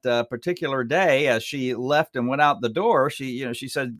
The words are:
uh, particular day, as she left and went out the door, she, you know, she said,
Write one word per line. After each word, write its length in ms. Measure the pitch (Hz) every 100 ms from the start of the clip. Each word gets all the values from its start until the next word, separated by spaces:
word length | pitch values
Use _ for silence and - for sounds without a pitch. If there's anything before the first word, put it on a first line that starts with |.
| 127
uh, 180 | 120
particular 580 | 117 120 - 127 151 135
day, 440 | 120 165 175 135 143
as 180 | 117
she 300 | - 143 127
left 420 | 117 127 147 151 131
and 100 | 120
went 140 | 139
out 220 | 147 135
the 80 | 117
door, 400 | 113 226 160 135
she, 160 | - 135
you 180 | 123
know, 80 | 127
she 160 | 117 135
said, 300 | 143 127